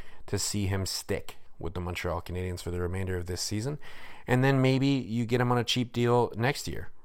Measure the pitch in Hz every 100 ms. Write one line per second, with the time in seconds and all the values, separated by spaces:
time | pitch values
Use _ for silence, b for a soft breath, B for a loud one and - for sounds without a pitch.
0 | B B - 101 - 104 98 98 95 -
1 | - 98 - - - - 85 90 90 90
2 | 90 82 - 90 90 87 - 87 90 95
3 | 92 90 85 87 - 104 123 151 B B
4 | B B B 127 135 135 131 131 139 139
5 | 95 113 113 123 123 123 117 127 123 -
6 | 120 120 110 104 123 147 - - 92 -